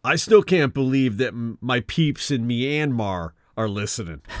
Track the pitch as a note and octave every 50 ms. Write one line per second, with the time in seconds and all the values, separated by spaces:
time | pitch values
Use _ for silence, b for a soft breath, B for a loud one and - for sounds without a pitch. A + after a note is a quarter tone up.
0 | - - D#3+ E3 - - A3 G#3 - - F#3 F3 D3 B2+ - C#3 C3+ C3 C3 C3+
1 | C3 B2+ G#2 G#2 B2+ A2+ - A#2 A#2 A#2 G#2+ - A2+ B2+ B2 B2 A2+ - - E3
2 | D#3+ D3 C3+ - - - C#3+ B2 A2+ A#2+ A#2+ A#2 B2+ C#3 D3 D3+ D3+ D3 B2+ A2+
3 | G#2+ G2 F#2 F2+ E2 D#2+ - _ _ _ _ A2+ A2+ G#2+ G2 G#2 G#2 - - -
4 | G2+ E2 D#2+ C#2+ - B B B